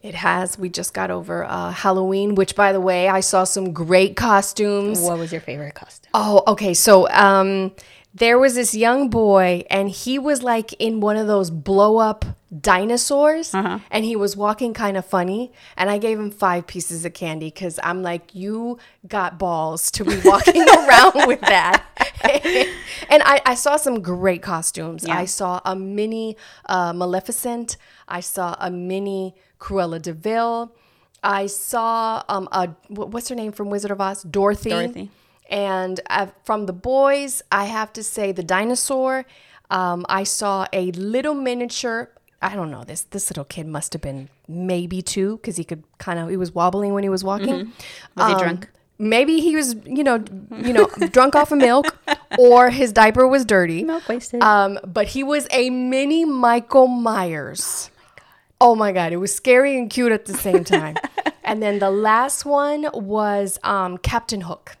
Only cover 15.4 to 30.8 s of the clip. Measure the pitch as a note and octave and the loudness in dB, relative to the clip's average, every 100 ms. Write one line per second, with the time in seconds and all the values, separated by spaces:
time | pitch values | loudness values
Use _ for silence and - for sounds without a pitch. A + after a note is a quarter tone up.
15.4 | B3 _ - - F#3+ G#3 A3 G#3+ G#3 G#3 | -8 _ -18 -4 -2 0 -2 -4 -6 -2
16.4 | F#3+ F3 E3+ F3+ E3 E3+ E3 - E3 D#3 | -2 -2 -6 -10 -10 -8 -10 -10 -10 -8
17.4 | D#3 - F#3 E3 E3+ F3+ F3+ E3+ - F#3 | -10 -10 -12 -6 -6 -4 -6 -8 -10 -12
18.4 | F#3+ A3 A#3 A#3 - _ F#3 G#3 F#3 E3+ | -8 -8 -8 -10 -16 _ -8 -6 -6 -4
19.4 | F#3 E3 D#3 D#3+ - - G3+ G3 F3+ G3 | -4 -2 -4 -4 -6 -4 -2 4 4 6
20.4 | F4 E4+ D#4+ E4+ C#4+ A#3+ B3+ C#4 D4 C4 | 4 6 8 8 8 8 8 6 2 2
21.4 | G3 F#3+ F3 F#3+ - - - - - C#4+ | 2 2 4 0 -2 -4 -4 0 0 0
22.4 | E4 F#4 F#4 - - - - D4 - C#4 | 0 0 -2 -4 -14 -14 4 6 6 4
23.4 | C4 B3 C#4+ D4 C#4+ A#3 F3 F3+ F#3+ F3+ | 2 0 0 0 0 -4 -4 -2 0 -2
24.4 | G3+ E3 E3+ - D#3+ E3 E3 F3 F#3 - | -4 -6 -6 -8 -10 -8 -4 -4 -4 -4
25.4 | F#3 F3+ - F#3+ F#3+ G3+ G#3+ A3+ A3 G#3+ | -4 -4 -4 -6 -6 -4 -4 -4 -8 -10
26.4 | - - - F#3 F3 F3 F3+ F#3 - A#3 | -20 -20 -4 -2 -2 -2 -4 -4 -4 -8
27.4 | B3 A#3+ A#3 - _ _ - F3 F3+ - | -6 -8 -10 -12 _ _ -12 -12 -8 -6
28.4 | F3 - F3+ F3+ F3+ F#3+ G3+ G3 F#3+ _ | -6 -6 -8 -8 -6 -6 -4 -6 -8 _
29.4 | _ _ - G3 F3 E3 E3 D#3+ G#3+ A3+ | _ _ -6 -4 -2 -6 -10 -8 -4 -2
30.4 | A#3 A#3 A#3 _ | -2 -4 -8 _